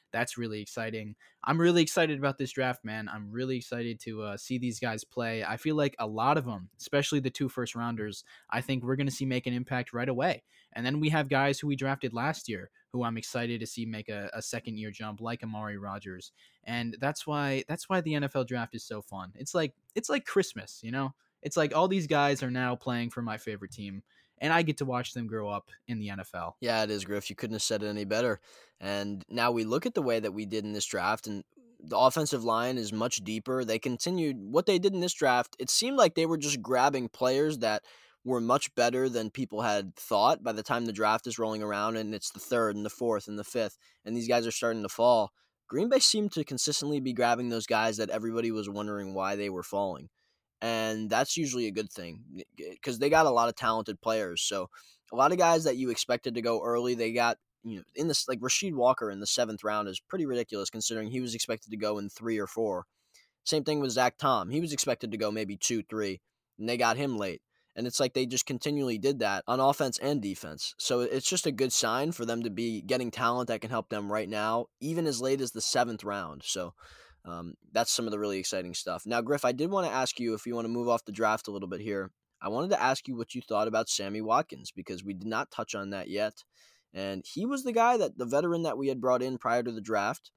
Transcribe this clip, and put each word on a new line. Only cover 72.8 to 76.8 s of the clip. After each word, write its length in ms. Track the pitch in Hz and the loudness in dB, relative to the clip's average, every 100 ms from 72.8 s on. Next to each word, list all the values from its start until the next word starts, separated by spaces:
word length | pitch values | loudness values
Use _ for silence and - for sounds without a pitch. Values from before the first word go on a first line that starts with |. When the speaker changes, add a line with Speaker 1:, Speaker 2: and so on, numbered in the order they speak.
Speaker 2:
getting 260 | 92 127 120 | 0 0 0
talent 380 | 120 120 123 123 | 0 2 2 0
that 140 | 110 | -2
can 100 | 110 | -2
help 180 | 120 - | -4 -4
them 220 | 107 101 | -4 -2
right 180 | 107 101 | -2 -2
now, 380 | 107 107 117 120 - | -2 0 0 -2 -6
even 280 | 143 165 160 | -4 0 0
as 120 | 120 | 0
late 220 | 131 135 | 0 0
as 120 | 123 | 0
the 80 | 110 | -2
seventh 420 | - 127 120 107 | 0 2 2 -2
round. 400 | 104 101 82 71 | -4 -4 -6 -8
So, 320 | - 95 87 - | -6 -4 -6 -10